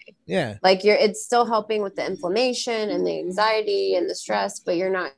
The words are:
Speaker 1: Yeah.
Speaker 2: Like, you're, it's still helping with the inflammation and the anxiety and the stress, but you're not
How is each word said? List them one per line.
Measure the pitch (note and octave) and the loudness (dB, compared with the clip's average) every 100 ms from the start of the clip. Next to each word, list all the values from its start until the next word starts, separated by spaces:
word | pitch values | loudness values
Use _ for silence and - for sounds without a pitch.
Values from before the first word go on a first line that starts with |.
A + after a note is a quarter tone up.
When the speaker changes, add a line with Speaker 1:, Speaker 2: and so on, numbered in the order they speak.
| - - - | -20 -20 -6
Speaker 1:
Yeah. | F3+ B2 G2+ | -2 -2 2
Speaker 2:
Like, | F#3 F#3+ | 2 4
you're, | G#3 G#3 | 4 4
it's | G#3+ G3 | 4 0
still | - A#3+ A3+ | 0 2 2
helping | A3+ G#3+ G#3+ | 0 0 -2
with | G3 - | -4 -4
the | C#3 | -6
inflammation | F#3 F3 G#3 B3+ A#3+ B3 A3+ G#3+ | -4 -2 0 0 -2 -4 -2 -2
and | F3+ F3+ | -2 -2
the | E3 | -4
anxiety | F3 F#3+ A3 A3 G#3 G3 G3 F#3 | -4 0 2 2 0 0 0 0
and | F3+ | -2
the | |
stress, | F3 - G#3 G3+ - | -4 -4 -2 -2 -4
but | - E3+ | -4 -2
you're | F#3+ | 0
not | F#3 D#3 | -2 -4